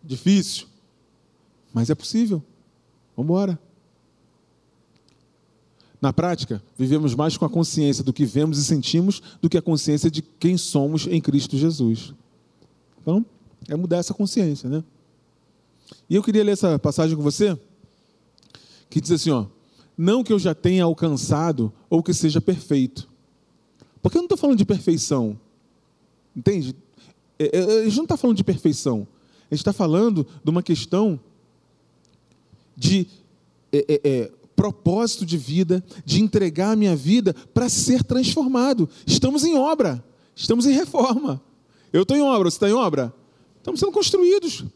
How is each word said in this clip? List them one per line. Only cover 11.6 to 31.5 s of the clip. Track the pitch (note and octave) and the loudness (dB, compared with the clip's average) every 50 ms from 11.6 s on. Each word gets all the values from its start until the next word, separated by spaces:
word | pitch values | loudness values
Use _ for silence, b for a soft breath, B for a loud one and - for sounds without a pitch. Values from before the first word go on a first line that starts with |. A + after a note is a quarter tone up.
| C#3+ E3 E3 C#3+ C3 A2+ A2+ A2+ - - - - _ _ _ _ _ _ _ _ _ _ _ _ _ _ _ _ | 0 0 0 0 0 0 0 -2 -6 -14 -20 -20 _ _ _ _ _ _ _ _ _ _ _ _ _ _ _ _
Então, | - - E3 G3+ A#3 - _ _ _ _ _ _ - - | -6 -2 -2 -2 -2 -4 _ _ _ _ _ _ -12 -8
é | D3 D#3 | -6 -6
mudar | F3 F3+ F3 F3 | -2 -2 -2 -2
essa | E3+ - G3 | -2 -4 -4
consciência, | - G#3 F#3+ - - G3 E3 D3 C#3 - B2 | -4 -4 -2 0 0 0 0 -2 -4 -6 -6
né? | C#3 D#3 D#3+ _ _ _ _ _ _ _ _ _ _ _ _ _ _ _ _ _ _ b b b b b b b | -6 -6 -6 _ _ _ _ _ _ _ _ _ _ _ _ _ _ _ _ _ _ b b b b b b b
E | D#3 | 0
eu | G3 | 0
queria | G#3 - G#3 G#3+ G#3 | 2 2 2 2 4
ler | F#3+ | 4
essa | G3+ F#3+ - F#3 D#3+ C#3+ | 2 2 2 2 2 2
passagem | - D3+ C#3 - D#3+ D#3+ D#3+ | 0 -2 0 2 0 0 0
com | D3+ D3 | 0 0
você, | D3 C#3 - G#3 G#3 F3 C3 - _ _ _ _ _ _ _ _ _ _ _ _ _ _ _ _ _ b b b b b b b b | -2 0 2 0 0 0 -2 -8 _ _ _ _ _ _ _ _ _ _ _ _ _ _ _ _ _ b b b b b b b b
que | - D3+ | -4 -4
diz | C#3+ C#3+ | -2 0
assim: | F3 D#3 - D#3+ | -2 -2 0 0
ó, | D3 B2 G#2 G2+ - _ b b b b b b b - | 0 0 -2 -6 -10 _ b b b b b b b -2
"Não | E3 F3+ G#3 B3+ | 0 2 2 2
que | B3 - A3 | 2 0 0
eu | G3+ | 0
já | F3 F#3 D#3 | 0 0 -4
tenha | - - F3 F#3 F#3 F3+ | 0 0 0 2 4 2
alcançado | E3+ E3 - - E3 D3 C3 - - - D3 D#3+ E3+ D#3+ B2+ A#2 G#2+ b b b b | 2 0 0 -2 -2 -2 -2 -2 -2 0 0 0 -2 0 -2 -2 -4 b b b b
ou | - E3 E3 | 0 0 0
que | - F3 | 0 -2
seja | - - D#3+ D3 D#3+ | 0 0 0 0 0
perfeito." | - - F#3 E3 - - D3+ C#3 C3 B2+ - - - _ _ _ _ _ _ _ _ _ _ _ _ _ _ b b b b b | 0 0 -2 -2 -2 -2 0 0 0 0 -4 -10 -18 _ _ _ _ _ _ _ _ _ _ _ _ _ _ b b b b b
Porque | _ F3+ - E4 | _ 0 0 0
eu | |
não | F4 F4 | 0 0
tô | G4 | -2
falando | - - C#4+ C4+ G#3+ | 0 2 2 4 4
de | G3+ | 4
perfeição, | - G#3 F3 - - E3 E3 - - D3+ C3+ A#2+ A2 G#2 G#2+ _ _ _ _ _ _ _ _ _ _ _ _ _ _ _ _ _ _ _ | 2 0 0 2 0 0 0 0 -2 0 0 0 -2 -4 -8 _ _ _ _ _ _ _ _ _ _ _ _ _ _ _ _ _ _ _
entende? | - A#2+ - G#3 F#3 D3 B2+ C3 - - _ _ b b b b _ _ _ _ _ | -2 -2 0 0 0 -2 -6 -8 -12 -16 _ _ b b b b _ _ _ _ _
É, | D#3 D3 - F3 | -2 0 0 0
é, | F#3 F#3+ G#3+ A3 A3 | 2 2 2 2 2
a | |
gente | A3+ G#3 A#3+ | 2 0 0
não | D#4+ | -2
tá | E4 - - | -2 -6 -2
falando | - B3+ A3+ | 0 2 2
de | F#3+ F#3+ | 2 0
perfeição. | - F#3 - - E3 D3 - - C#3 B2 G#2+ G2+ - b b b b b b b b | -2 -2 0 0 0 0 0 -2 -2 -2 -2 -6 -10 b b b b b b b b
A | - | -6
gente | D3 - | -4 -2
tá | - D3+ | -2 -2
falando | - G#3 E3 D3+ F3 G#3+ A#3+ G#3+ E3+ C#3+ B B D3+ B | 0 0 0 2 2 2 2 2 0 -2 B B -6 B
de | D3+ | -2
uma | D#3+ F3 F3 | -2 -2 0
questão | - E3+ D3+ - - - F#3 G#3+ A3 E3+ C3 - _ _ _ _ _ | -2 -2 -4 -2 -4 -2 0 0 0 -2 -4 -8 _ _ _ _ _